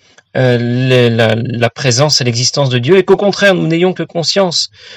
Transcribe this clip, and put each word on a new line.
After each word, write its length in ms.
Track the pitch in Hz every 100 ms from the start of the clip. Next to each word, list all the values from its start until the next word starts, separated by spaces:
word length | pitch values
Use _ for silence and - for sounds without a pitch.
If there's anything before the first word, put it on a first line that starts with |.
| _ _ _ 127
euh, 220 | 127 120
le, 560 | 120 123 131 127 120 113
la, 200 | 113 113
la 340 | - 117 113
présence 520 | - 139 120 151 -
et 20 |
l'existence 460 | 123 117 123 - 135
de 100 | 123
Dieu, 180 | 120 190
et 60 |
qu'au 140 | 185 190
contraire, 360 | 202 190 202
nous 140 | 180 165
n'ayons 260 | 165 180
que 100 | 175
conscience 680 | 160 170 156 196 190 156 - - -